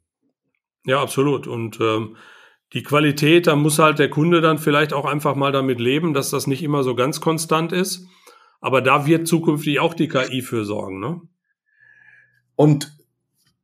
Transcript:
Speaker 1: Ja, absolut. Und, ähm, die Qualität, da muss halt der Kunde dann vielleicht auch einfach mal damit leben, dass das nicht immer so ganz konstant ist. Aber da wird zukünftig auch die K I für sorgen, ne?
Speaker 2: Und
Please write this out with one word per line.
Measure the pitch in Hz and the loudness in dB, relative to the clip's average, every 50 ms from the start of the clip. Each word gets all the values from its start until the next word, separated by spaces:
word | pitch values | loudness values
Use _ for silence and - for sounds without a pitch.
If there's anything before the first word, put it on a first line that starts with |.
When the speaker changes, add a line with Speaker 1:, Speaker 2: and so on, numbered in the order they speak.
| _ _ _ _ _ _ _ _ _ _ _ _ _ _ _ _ - | _ _ _ _ _ _ _ _ _ _ _ _ _ _ _ _ -4
Speaker 1:
Ja, | 131 131 143 | -2 0 0
absolut. | 135 - - 135 135 147 139 117 147 | 0 0 0 0 0 0 0 -2 -4
Und, | - 120 117 113 110 110 - | -8 -8 -8 -8 -8 -4 -2
ähm, | 113 113 110 110 113 104 - - - - - - - _ _ _ _ _ - | -2 0 0 -2 -4 -6 -12 -18 -20 -20 -20 -20 -20 _ _ _ _ _ -12
die | 127 - | -10 -4
Qualität, | - 139 147 151 147 139 - 147 147 165 175 175 | 0 0 2 2 2 2 2 2 4 4 4 4
da | 175 151 | 4 4
muss | 147 147 156 151 160 | 4 2 2 4 4
halt | 160 151 147 151 | 4 4 4 4
der | 143 139 | 2 0
Kunde | - 147 156 175 175 165 | 2 0 2 4 4 4
dann | 160 160 156 | 4 2 0
vielleicht | 156 160 156 147 147 151 147 | 0 0 0 2 2 2 0
auch | 151 143 139 | -2 -4 -4
einfach | 139 143 151 147 151 127 | -4 -4 -2 -2 -2 -2
mal | 139 139 139 | 0 0 0
damit | 139 135 131 131 127 113 | 0 0 0 -2 -2 0
leben, | 117 123 135 151 175 165 143 | 0 0 0 0 0 0 -2
dass | 135 131 - | -2 -2 -2
das | 147 135 - | -4 -4 -2
nicht | 143 135 131 170 | -4 -4 -4 -2
immer | 147 147 143 131 | -2 -2 0 0
so | 127 120 | 0 0
ganz | 117 123 143 151 - | 0 0 -2 -2 -2
konstant | - 160 160 160 160 - 160 160 165 165 | -2 -2 -2 -2 -2 -2 0 0 0 -2
ist. | 185 180 190 190 - - - - _ _ _ - - _ _ _ _ _ | -2 -2 -4 -4 -6 -10 -14 -20 _ _ _ -20 -20 _ _ _ _ _
Aber | - 123 127 131 | -4 0 0 2
da | 120 131 139 147 135 | 4 2 2 2 2
wird | 147 165 160 165 | 2 2 2 2
zukünftig | 165 175 160 165 160 151 147 - 156 143 131 | 0 -2 0 2 0 0 0 -2 -2 0 0
auch | 156 165 160 | 0 0 0
die | - 156 | -2 -2
K | - - 131 127 123 | -2 0 -2 -2 -2
I | 127 127 | -4 -8
für | 123 - 120 113 104 | -8 -6 -6 -6 -4
sorgen, | 101 104 104 98 98 95 95 | -4 -6 -6 -8 -8 -8 -8
ne? | 101 135 170 175 - - _ _ _ _ _ _ _ _ _ _ _ _ _ _ _ _ _ _ _ _ _ _ _ _ _ | -8 -8 -8 -10 -14 -20 _ _ _ _ _ _ _ _ _ _ _ _ _ _ _ _ _ _ _ _ _ _ _ _ _
Speaker 2:
Und | - 147 151 147 147 - - - _ _ _ _ _ _ _ _ _ _ _ _ _ | 2 4 4 4 2 -2 -8 -14 _ _ _ _ _ _ _ _ _ _ _ _ _